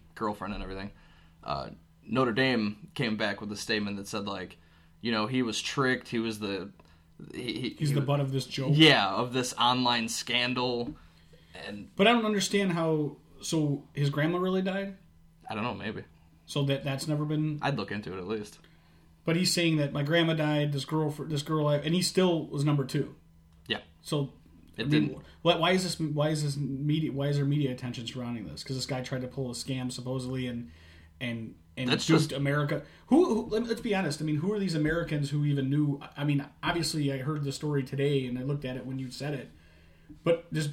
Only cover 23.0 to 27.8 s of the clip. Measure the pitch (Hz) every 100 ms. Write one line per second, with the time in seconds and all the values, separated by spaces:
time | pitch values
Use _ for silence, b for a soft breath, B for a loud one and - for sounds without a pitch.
23 | 131 - - - - - - 110 - -
24 | - 151 139 - - - - - 117 151
25 | 147 - B B 165 165 170 185 185 143
26 | 156 147 151 156 147 139 139 135 147 156
27 | 151 135 143 143 139 147 135 123